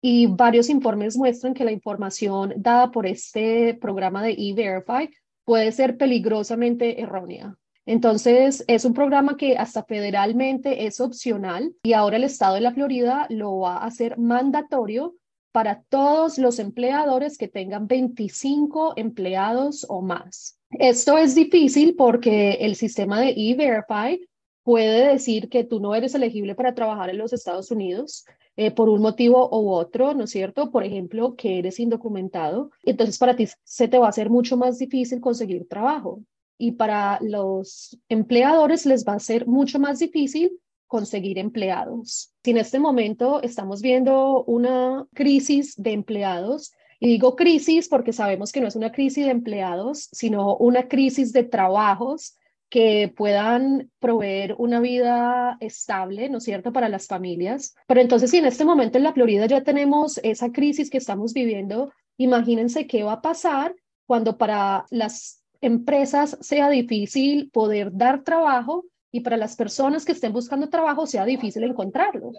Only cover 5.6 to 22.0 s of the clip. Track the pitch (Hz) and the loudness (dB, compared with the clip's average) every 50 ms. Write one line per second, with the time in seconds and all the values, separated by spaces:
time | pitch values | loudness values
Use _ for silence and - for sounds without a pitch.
5.6 | 220 220 226 233 262 262 240 240 285 269 247 233 185 226 220 214 208 - 226 226 | 2 0 0 0 0 0 2 0 0 2 2 0 0 0 -2 -2 -4 -4 -4 -2
6.6 | 240 240 240 240 240 233 - - 226 214 185 190 180 175 180 - - 202 190 _ | 0 0 0 0 -2 -4 -2 -4 -8 -8 -8 -10 -10 -12 -16 -16 -16 -18 -18 _
7.6 | _ _ _ _ _ - 220 233 233 233 220 214 - 247 240 254 262 277 269 269 | _ _ _ _ _ -2 0 2 4 4 2 4 4 4 6 6 6 4 2 -2
8.6 | - - 233 226 233 254 240 254 285 277 277 277 277 285 285 285 294 277 254 - | 0 2 2 2 2 0 2 2 2 2 4 2 2 2 -2 -2 0 0 0 0
9.6 | 214 233 - 220 214 _ 226 208 202 202 196 202 196 208 226 240 262 269 269 254 | -2 -6 -6 -10 -8 _ -6 -6 -4 -2 0 0 0 0 0 0 0 0 -2 -4
10.6 | 262 277 262 - 214 214 202 - 247 247 240 - - 247 220 202 196 185 175 180 | -2 -4 -4 -2 -4 -6 -4 -4 -6 -6 -6 -6 -4 -4 -4 -4 -4 -6 -6 -4
11.6 | 254 330 - _ _ 226 226 214 208 208 202 226 254 277 277 - 208 190 190 196 | -6 -6 -8 _ _ 2 4 4 4 2 2 0 -2 -2 -2 0 2 2 2 2
12.6 | 226 240 240 269 285 285 269 247 240 240 254 285 294 - 233 214 208 208 190 190 | 0 -2 0 -2 -2 -2 0 0 0 0 0 -2 -4 -4 -6 -6 -6 -6 -4 -2
13.6 | 190 180 180 180 - 226 233 - 240 233 240 - 233 233 240 247 254 277 269 302 | -2 -4 -4 -4 -8 -10 -6 -4 -6 -6 -2 -2 0 0 2 2 0 0 0 -2
14.6 | 294 - - 269 233 208 214 240 294 349 349 _ _ _ _ _ _ _ _ 226 | -4 -2 -4 -4 -2 -2 -4 -4 -6 -6 -10 _ _ _ _ _ _ _ _ -2
15.6 | 226 214 202 - _ _ - 269 277 285 294 311 320 330 311 - 262 247 240 - | 0 0 -4 -6 _ _ 0 2 4 4 4 2 2 0 0 2 0 0 0 0
16.6 | 208 202 - 247 240 247 269 294 302 294 262 254 285 294 294 - 240 - _ 202 | -6 -8 -6 -4 -2 -2 0 0 0 0 0 0 -2 -4 -6 -8 -10 -10 _ -10
17.6 | 190 190 196 208 214 202 254 262 254 247 247 240 220 196 - - - 269 285 294 | -10 -8 -8 -8 -2 0 0 0 0 -2 -2 -4 -8 -8 -8 -6 -4 -2 0 0
18.6 | 294 294 294 311 320 320 - - 220 226 233 - 190 185 185 190 190 214 233 247 | 0 0 0 -2 -2 -2 -2 -4 -8 -8 -6 -6 -6 -4 -2 -2 -2 0 0 0
19.6 | 269 285 294 294 - - - 185 185 185 175 - - 180 - - - - _ _ | -2 -2 -4 -8 -10 -8 -8 -6 -4 -4 -6 -6 -8 -14 -20 -18 -18 -20 _ _
20.6 | _ _ - - - 254 240 247 - - 285 311 320 285 254 320 320 - - 349 | _ _ -4 2 4 4 4 4 4 4 4 6 4 4 6 4 4 6 6 6
21.6 | 311 262 - 285 302 330 349 - | 6 6 4 6 4 4 6 6